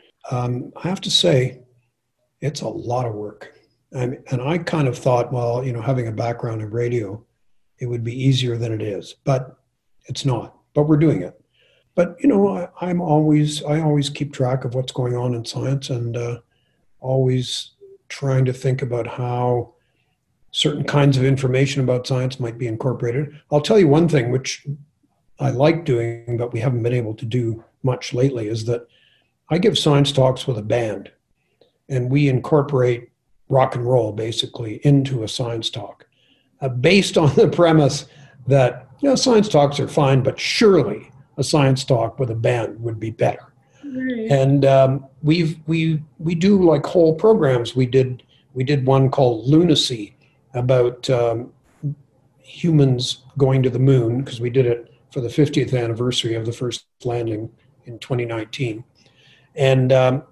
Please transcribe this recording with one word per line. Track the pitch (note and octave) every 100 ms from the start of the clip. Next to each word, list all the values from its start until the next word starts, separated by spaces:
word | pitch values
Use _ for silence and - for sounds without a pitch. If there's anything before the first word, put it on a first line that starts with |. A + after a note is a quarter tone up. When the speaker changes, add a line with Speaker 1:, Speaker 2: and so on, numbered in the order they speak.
| _ _ -
Speaker 1:
Um, | B2+ B2 B2 - -
I | E3
have | F#3+
to | -
say, | - F3 C#3 B2+ - _ _ _ _ _ _ _ -
it's | C#3 -
a | A#2
lot | A2 G#2+ A#2+ A#2+
of |
work. | G#2 G#2 - - _ _ _ _
I | C3+ B2
mean, | C#3 -
and | B2
I | C3 F3
kind | F3 E3 C3+
of | A#2+
thought, | C3+ B2 A#2+
well, | B2+ A#2+ A#2+ C3+
you |
know, | A#2
having | G#2+ B2+ A2+
a |
background | G#2+ A#2 A#2+ G#2+ A2
in | G#2
radio, | A#2 A#2+ A#2+ G2 G#2 _ _ _ _ _ -
it | A#2+
would | A#2+
be | A2+ B2+ C3
easier | B2+ B2+ A2+
than | A#2
it | A2
is, | G#2+ F#2 - - -
but | C3+ - - _ _ _ _ -
it's | C3
not. | C#3+ A#2 - _ _
But | D3
we're | D3 D3+
doing | D#3 F#2+
it. | F2 - _ _ _ _ _
But, | - F3 -
you | C#4
know, | G3+ G3+
I, | F#3+ F3 -
I'm | F3+ F3
always, | F3 D3+ D#3 D3+ D3+ D3
I | D3+ D3+
always | D#3 D3 C#3+
keep | - C#3+
track | - B2 C3
of | B2+ B2+
what's | B2+
going | - B2 B2
on | B2
in | A#2+
science | A2+ B2+ B2 C3+ -
and, | B2 A#2+ A#2
uh, | A#2+ A#2 _ _ _ _ _ _
always | C3 C3+ C3 B2+ B2 - - _ - - -
trying | - C#3 C3 B2+
to |
think | B2 C3+ B2+
about | B2 A#2+ A2
how | - B2 A#2+ B2 A#2+ - _ _ _ _ _ _ _ _
certain | - D3+ C#3 C3+
kinds | D3 C#3+ C3
of | C3
information | C3 C3 B2+ C3+ C#3+
about | B2+ B2 -
science | C3 C3 -
might | A#2 A2+
be | B2
incorporated. | A2 C3 A#2 A#2+ B2+ D3 - -
I'll | D3
tell | - A3
you | E3
one | D3 E3+
thing, | D3 A#2+
which | C3 - - C#3+ C#3+ - _ _ _ _ -
I | C3
like | A#2+ D3+ D#3+
doing, | - A#2 A#2 - - A#2
but | A#2+
we | A#2
haven't | C3+ A#2+
been | A#2
able | B2 A2 A2
to | A2+
do | B2 A2+ A2 - _
much | C3+ - -
lately, | B2 C#3 B2 G#2+
is | A2+ A2
that | A#2+ - _ _ _ _ _ -
I | D#3
give | G#3 C#3+
science | D#3+ C#3+ C#3
talks | - C3 B2+ -
with | A2+
a |
band, | G#2 A#2+ A2+ G2 - _ _ _ _ _ _ _ -
and | C3 B2
we | C#3 C#3+
incorporate | B2+ - D3+ C#3 C3+ B2 A#2+ - _ _ _ -
rock | C3+ C3 B2
and | A#2+
roll, | B2+ A2
basically, | G#2+ A2+ A#2 B2+ - A2+ A2 D3
into | C#3 C3+ C3
a | G#2+
science | - A#2+ A#2 A2
talk, | A2 G2+ - _ _ _ _ _ -
uh, | C3+
based | B2 C#3+ G3 F3+ F#3
on | D3+ -
the | D#3
premise | E3+ E3+ D#3 C#3 - - - - - -
that, | C3+ B2 - - -
you | C#4
know, | C4
science | C4 A3 G#3
talks | D3+ C#3+ -
are | C#3+
fine, | - C#3 C3+
but | A#2+ -
surely | - - A3 F#3 A2 G#2+ - _ _ -
a |
science | C3 D#3 C3+ C3
talk | - B2 A2+ -
with | B2
a | A2+
band | B2 A#2+ A2+ A2
would | A#2 A2
be | A2
better. | A2+ - - - _ _ _
Speaker 2:
Right. | C#4+ B3+ B3+ A#3+ A3
Speaker 1:
And, | C#3 C3+ C#3
um, | C3+ C3+ C3+ C3+ - _
we've, | D3+ E3+ E3 E3 -
we, | E3 D#3+ D#3 - -
we | E3 E3+
do, | F#3+ G3+
like, | F3 D3 -
whole | F3+ D#3+ D#3+
programs. | G#3+ G#3+ C#3+ B2 A#2 B2+
We | B2+
did, | C3 B2 B2 _ _ _
we | -
did | B2+ C#3+ B2+
one | C3+ C3
called | C3+ B2 A2+ A#2+
Lunacy | D#3 F3 C#3 - A#2 G2+ _ _ _ _
about, | B2 B2 B2+ B2 B2 -
um, | B2 A#2 A#2 B2+ _ _ _ D3 C#3+ _ _ _ _
humans | - - F3 D#3 C3+ B2 B2 - _ -
going | C3+ C3
to | B2+
the | B2
moon, | C3+ C3+ A2+ B2
'cause | C#3 A2+
we | A#2+
did | B2 A#2+
it | A#2+ - _ _
for | C#3
the | A#2
fiftieth | - C#3+ D3 B2
anniversary | B2+ A#2 A2 B2 A#2 A#2 A2+
of | A2+
the |
first | A#2 B2 - _ _
landing | C3+ A#2+ A2+ G#2+ A2+ _ _ _ -
in | A#2
twenty | - B2 A#2
nineteen. | A#2 A2 - B2 A2 - _ _ _ _ _ _ -
And, | C3+ C3 B2+
um, | C3 B2+ C#3 -